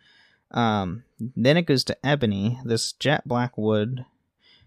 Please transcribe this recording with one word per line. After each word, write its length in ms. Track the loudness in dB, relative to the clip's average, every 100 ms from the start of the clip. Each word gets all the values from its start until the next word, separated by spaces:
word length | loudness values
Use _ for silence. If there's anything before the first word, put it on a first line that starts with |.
| _ _ _ _ _
Um, 540 | -2 0 0 -2 -6 -12 -12
then 380 | -10 0 4 4
it 100 | 4
goes 160 | 2
to 220 | 0 -2 0
ebony. 540 | 2 2 0 -2 -2 -2
This 260 | -2 -2
jet 340 | -2 0 0 0
black 280 | -2 -2 -2
wood 500 | 0 2 0 -4 -10 _ _ _ _ _